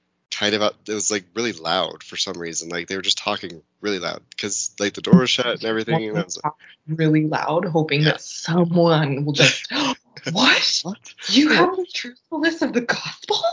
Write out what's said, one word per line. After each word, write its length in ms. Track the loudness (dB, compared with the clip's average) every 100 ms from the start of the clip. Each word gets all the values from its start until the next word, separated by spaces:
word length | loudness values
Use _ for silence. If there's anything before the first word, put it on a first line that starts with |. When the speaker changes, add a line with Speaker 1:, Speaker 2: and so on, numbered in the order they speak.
| _ _ _
Speaker 1:
kind 240 | -4 0
of 80 | 2
out, 140 | 0 -2 -6
it 80 |
was, 160 | -4 -2
like, 140 | -2 -4
really 160 | -6 -4
loud 520 | -4 -2 0 0 -6
for 120 | -12 -8
some 220 | -6 -6
reason. 300 | -8 -8 -6
Like, 180 | -6 -6
they 80 |
were 80 | -4
just 160 | -2 -2
talking 440 | -2 -4 -6 -14 -20 _
really 180 | -4 -4
loud 240 | -4 -8 -10 -10
'cause, 320 | -6 -4 -6 -4
like, 160 | -4
the 60 | -2
door 180 | 4 6
was 120 | 6
shut 160 | 0 0
and 180 | -2
everything, 440 | -2 -2 0 -2 -2
and 100 | -4
I 40 |
was 140 | -4 -6
like 60 |
Speaker 2:
Talk 160 | -8 -8 -14 -18 -8
really 400 | 0 4 4 2
loud, 380 | 0 -2 -2
hoping 380 | 0 0 2 2
Speaker 1:
Yeah. 100 | 2
Speaker 2:
that 80 | 0
someone 1040 | -4 -10 -2 2 4 4 6 4 2 0
will 80 | 0
just, 340 | 4 4 2 -4
<gasps> 600 | -4 -2 -4 _ -14 -6
"What? 0 |
Speaker 1:
<laughs> 520 | 2 4 4 2 -2
What? 300 | -4 -10 -14 -14 0
Speaker 2:
You 200 | 4 6
Speaker 1:
What? 80 | 6
Speaker 2:
have 200 | 4 2
the 100 | -4
truthfulness 680 | -8 -10 -14 _ -4 -2 0
of 100 | -2
the 100 | 0
gospel?" 600 | -2 -2 -6 -8 -4 -2 -2